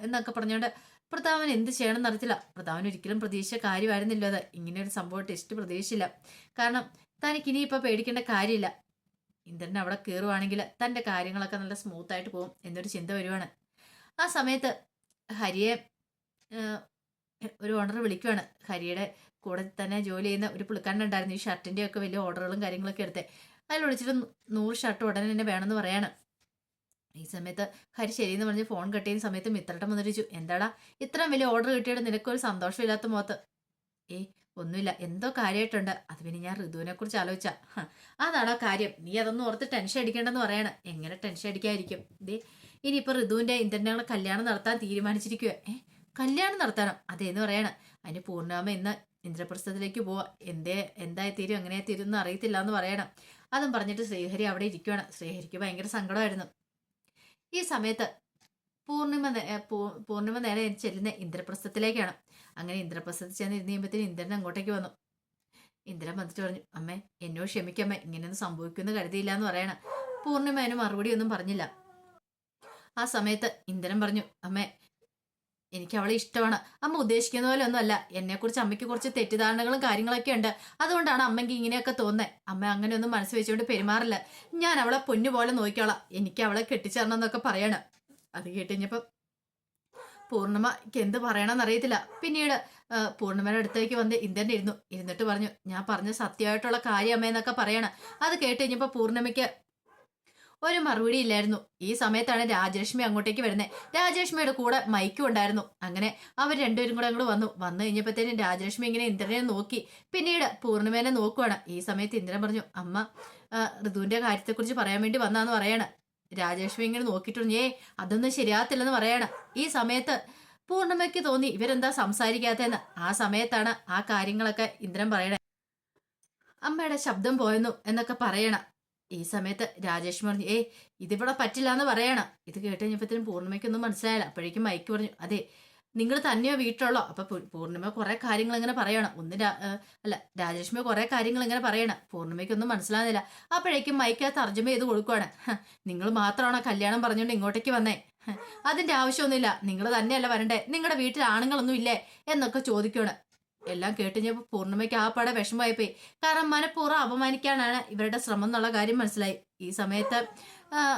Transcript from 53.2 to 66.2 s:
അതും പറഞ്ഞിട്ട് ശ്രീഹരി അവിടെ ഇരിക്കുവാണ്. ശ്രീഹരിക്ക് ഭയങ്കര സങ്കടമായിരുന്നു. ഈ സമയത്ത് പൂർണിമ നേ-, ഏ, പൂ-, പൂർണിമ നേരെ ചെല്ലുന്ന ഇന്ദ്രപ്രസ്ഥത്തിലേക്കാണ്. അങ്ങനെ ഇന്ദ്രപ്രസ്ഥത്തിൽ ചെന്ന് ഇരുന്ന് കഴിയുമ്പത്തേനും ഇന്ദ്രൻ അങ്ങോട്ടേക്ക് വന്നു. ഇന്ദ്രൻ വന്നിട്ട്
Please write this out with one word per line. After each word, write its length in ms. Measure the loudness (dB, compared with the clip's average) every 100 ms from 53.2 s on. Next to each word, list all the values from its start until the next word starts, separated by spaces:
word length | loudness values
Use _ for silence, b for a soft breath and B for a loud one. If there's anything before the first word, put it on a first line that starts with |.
| B B B
അതും 200 | -2 0
പറഞ്ഞിട്ട് 300 | 0 -2 -4
ശ്രീഹരി 400 | -4 -4 -4 -2
അവിടെ 220 | -2 0
ഇരിക്കുവാണ്. 480 | -2 -4 -4 -4 -4
ശ്രീഹരിക്ക് 460 | -12 -10 -10 -10 -6
ഭയങ്കര 280 | -6 -6 -6
സങ്കടമായിരുന്നു. 580 | -4 -2 0 0 0 -8 _ _ _ _ _ _ b b b _
ഈ 100 | -4
സമയത്ത് 440 | -2 0 0 0 -4 -6 _ _ _ _ _ _ -4
പൂർണിമ 400 | -2 0 0 0
നേ-, 140 | -2
ഏ, 140 | -4 -6
പൂ-, 480 | -4 -4 -4 -6
പൂർണിമ 340 | -6 -4 -2 -2
നേരെ 300 | -2 0 -2
ചെല്ലുന്ന 400 | -2 -6 -4 -4
ഇന്ദ്രപ്രസ്ഥത്തിലേക്കാണ്. 1040 | -4 -8 -8 -8 -10 -6 0 0 2 -2 -4 _ B B -12
അങ്ങനെ 220 | -8 -6
ഇന്ദ്രപ്രസ്ഥത്തിൽ 560 | -6 -8 -10 -10 -12
ചെന്ന് 200 | -6 -4
ഇരുന്ന് 180 | -4 -4
കഴിയുമ്പത്തേനും 320 | -4 -2 -2
ഇന്ദ്രൻ 300 | -4 -4 -6
അങ്ങോട്ടേക്ക് 360 | -4 -4 -6 -4
വന്നു. 180 | -4 -6 -14 _ _ _ _ _ b b _ -16
ഇന്ദ്രൻ 300 | -12 -8
വന്നിട്ട് 260 | -8